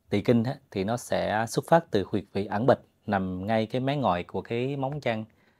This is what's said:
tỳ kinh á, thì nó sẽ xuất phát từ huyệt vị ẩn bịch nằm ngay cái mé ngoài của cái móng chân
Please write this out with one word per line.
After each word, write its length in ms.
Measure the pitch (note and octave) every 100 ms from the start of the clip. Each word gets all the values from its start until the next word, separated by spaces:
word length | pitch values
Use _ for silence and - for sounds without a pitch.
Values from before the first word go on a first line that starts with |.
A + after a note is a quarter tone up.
| -
tỳ 100 | G2+
kinh 240 | A2 A#2
á, 120 | A#2 C#3+ -
thì 140 | G2+
nó 120 | G2 A#2+
sẽ 500 | - F#2 F2+ G#2+ A2+
xuất 160 | - -
phát 220 | E3 -
từ 140 | G#2 F2+
huyệt 160 | G#2 -
vị 140 | G2 G#3
ẩn 200 | G#2 B2
bịch 140 | G#2 - _ -
nằm 400 | G2 F#2 F#2 G2
ngay 200 | A2+ A2
cái 140 | B2+
mé 160 | C3 D3
ngoài 280 | A2 F2
của 180 | - G2
cái 340 | - A#2 C3 C#3+
móng 240 | C3+ D3
chân 240 | B2 A2 A2 _ _